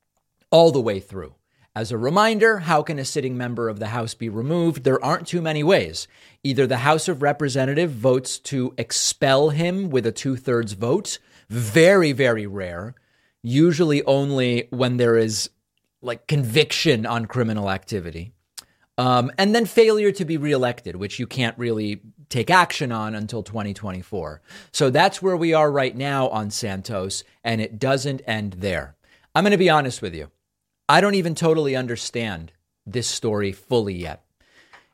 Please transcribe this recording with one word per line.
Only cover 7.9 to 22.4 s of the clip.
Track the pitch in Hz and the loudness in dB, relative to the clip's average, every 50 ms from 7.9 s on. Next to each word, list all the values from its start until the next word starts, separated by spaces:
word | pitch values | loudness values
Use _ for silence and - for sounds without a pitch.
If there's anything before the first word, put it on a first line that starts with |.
votes | 135 110 113 131 127 131 127 - - - | -2 0 2 4 4 2 0 -4 -10 -10
to | - - 139 131 123 131 - - | -8 -6 -4 -4 -4 -4 -4 -6
expel | 113 - - - - - - - 147 135 135 135 151 156 | -6 -4 -4 -2 -2 -2 -2 0 2 2 4 4 4 2
him | 143 151 170 175 180 196 196 170 | 2 0 -2 -2 -2 -4 -4 -2
with | 135 127 107 | 0 0 0
a | 113 110 | 0 -4
two-thirds | - - 135 131 123 - 139 120 117 113 104 104 | -4 -4 -4 -4 -4 -2 -2 0 0 -2 -4 -6
vote, | 92 113 117 147 202 - - - - - _ _ _ _ _ | -6 -2 -2 0 -2 -2 -6 -10 -12 -14 _ _ _ _ _
very, | 107 120 117 104 104 160 160 180 202 190 170 147 135 | -6 -6 -6 0 4 6 6 8 8 6 4 2 2
very | 117 135 123 117 110 104 | 2 2 2 2 0 -4
rare, | 101 95 101 92 90 87 87 98 113 123 - _ _ _ _ _ _ _ _ - | -6 -8 -8 -8 -8 -8 -10 -12 -12 -14 -18 _ _ _ _ _ _ _ _ -8
usually | 117 127 139 160 175 160 147 180 156 147 143 - | -2 2 4 4 4 4 2 2 2 2 0 2
only | - 139 139 139 143 139 131 127 123 120 120 - - | 2 2 2 2 0 0 0 0 0 0 -2 -2 -4
when | - 123 127 123 123 123 | -2 -2 0 0 2 2
there | 120 117 117 | 4 4 4
is, | 113 113 113 107 - - - - _ _ _ _ _ _ _ _ _ | 4 4 2 -2 -4 -6 -8 -10 _ _ _ _ _ _ _ _ _
like, | - 123 120 113 - - | -10 -10 -10 -10 -4 -2
conviction | 156 143 131 113 113 151 147 - - - - 165 131 110 110 | 0 0 0 2 2 2 2 2 -2 0 2 2 2 2 0
on | 113 117 117 113 | -2 -2 -4 -4
criminal | 101 - 127 117 113 110 107 101 98 | -4 -2 -2 -2 -2 -2 -2 -2 -4
activity. | 95 95 - - 113 98 82 85 80 82 87 117 - _ _ _ _ - - _ _ _ _ _ _ | -4 -4 -6 -6 -8 -6 -6 -8 -10 -12 -12 -14 -16 _ _ _ _ -20 -20 _ _ _ _ _ _
Um, | - 127 127 123 123 120 135 - - | -2 2 4 4 4 2 0 0 0
and | 196 208 214 | 2 4 4
then | 233 233 | 2 2
failure | 180 - 233 226 220 214 214 208 202 196 | 4 4 6 6 6 6 4 2 2 0
to | 196 180 | 0 -4
be | 147 165 | -4 -2
reelected, | 151 143 147 147 131 127 120 120 - - 92 85 | -2 0 0 2 2 2 0 -2 -4 -10 -12 -8
which | 90 101 101 - - | -8 -8 -8 -6 -8
you | 120 | -8
can't | - - 131 123 113 - - | -6 -4 -2 -2 -2 -2 -4
really | 120 117 113 110 107 104 104 101 - - - _ - _ | -4 -4 -2 -2 -2 -4 -6 -8 -12 -20 -20 _ -16 _
take | - 123 | -4 -4